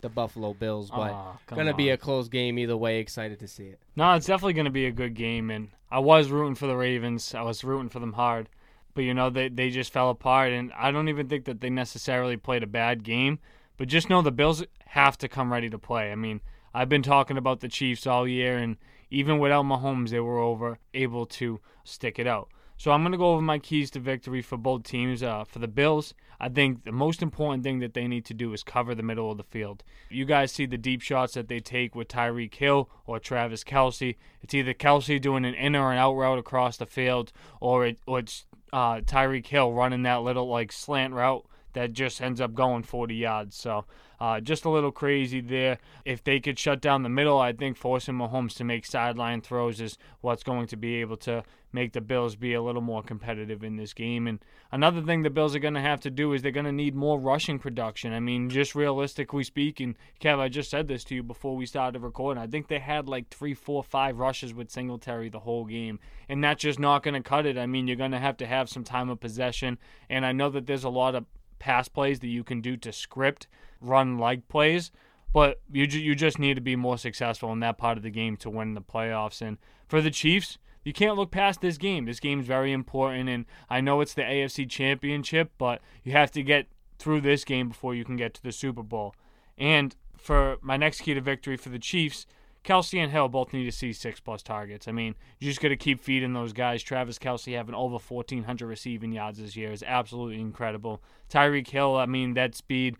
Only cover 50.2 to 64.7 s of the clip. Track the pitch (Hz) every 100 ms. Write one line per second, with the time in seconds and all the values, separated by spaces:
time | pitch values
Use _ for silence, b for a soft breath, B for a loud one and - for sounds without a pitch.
50.2 | 123 117 - 123 117 110 117 117 113 110
51.2 | - 117 - b b 123 123 120 110 127
52.2 | 120 104 123 120 117 120 120 110 107 107
53.2 | 117 110 107 107 110 107 107 - 117 120
54.2 | 117 107 b b b 131 156 170 156 165
55.2 | 151 143 151 143 151 147 143 143 143 131
56.2 | 151 139 139 135 147 143 147 135 143 147
57.2 | 131 143 - 139 - 120 110 - 120 113
58.2 | 120 123 123 131 139 143 147 135 143 -
59.2 | 135 143 127 - 147 143 127 113 b b
60.2 | 151 143 135 131 135 143 151 127 - 127
61.2 | 120 120 139 131 123 143 127 123 120 117
62.2 | 135 127 117 151 143 147 135 151 139 131
63.2 | 120 - 147 135 - 143 131 139 135 117
64.2 | 131 131 127 117 117